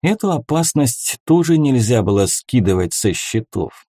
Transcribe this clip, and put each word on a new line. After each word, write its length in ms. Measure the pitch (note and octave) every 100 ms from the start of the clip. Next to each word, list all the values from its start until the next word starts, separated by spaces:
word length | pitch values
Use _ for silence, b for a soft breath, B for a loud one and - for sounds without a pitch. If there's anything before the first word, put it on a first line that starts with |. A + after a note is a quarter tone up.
Эту 280 | E3 G#3+ G3+
опасность 880 | E3 C#3 D#3 E3 - C#3 - - -
тоже 340 | - E3 E3 D#3+
нельзя 440 | D3 B2+ A2 A#2+
было 240 | G2 G2+ F#2+
скидывать 680 | - - B2+ F#2+ F#2 F2+
со 180 | - G#2+
счетов. 760 | E2+ - A2+ A2 - D2+ - _